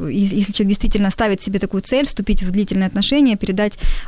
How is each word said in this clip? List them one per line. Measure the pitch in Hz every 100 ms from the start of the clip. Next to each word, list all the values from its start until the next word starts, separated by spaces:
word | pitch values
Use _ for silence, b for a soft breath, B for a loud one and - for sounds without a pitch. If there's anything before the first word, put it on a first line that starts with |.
| 160
е-, | 202 196 208
если | 196
человек | - 196
действительно | 202 - 208 196
ставит | - 220 190
себе | 202 190
такую | 196 196
цель, | - 254 277
вступить | - 196 214
в | 185
длительные | 196 202 190 185
отношения, | 202 - 285 269 202
передать, | 196 190 208 - B B